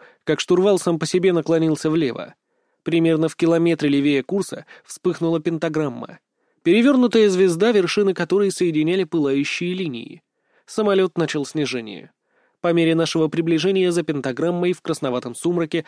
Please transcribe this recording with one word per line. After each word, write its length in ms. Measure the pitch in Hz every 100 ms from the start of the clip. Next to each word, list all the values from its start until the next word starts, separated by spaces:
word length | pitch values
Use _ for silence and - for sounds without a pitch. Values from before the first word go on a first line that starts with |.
| - _
как 160 | - 151
штурвал 400 | - 180 196 190
сам 200 | 185 160
по 60 | 165
себе 280 | 185 185
наклонился 560 | 170 156 165 160 151 156
влево. 460 | 160 139 - - _ _ _ _ _
Примерно 460 | - 165 165 160 160
в 80 | -
километре 540 | 170 165 170 160 151
левее 340 | 139 143 139
курса 420 | 127 196 180 - - - _
вспыхнула 560 | - 180 165 165 165
пентаграмма. 760 | 165 160 165 156 147 120 117 - _ _ _ _
Перевернутая 640 | 170 202 247 262 240 226 208
звезда, 440 | 185 190 165 220
вершины 400 | 208 175 - 196
которой 360 | 175 170 190 202
соединяли 540 | - 180 151 156 190
пылающие 720 | 175 170 139 135 143 - 175
линии. 500 | 185 175 120 - - _ _ _ _ _
Самолет 520 | - 208 190 185 -
начал 280 | 156 156 139
снижение. 680 | 156 131 123 110 95 - _ _ _ _ _
По 100 | 175
мере 240 | 170 165 165
нашего 320 | 160 165 156
приближения 640 | 170 165 165 175 190 180
за 120 | 170
пентаграммой 680 | 160 147 127 123 165 175 175
в 100 | 180
красноватом 540 | - 160 139 123 123 117
сумраке 480 | 170 175 160 170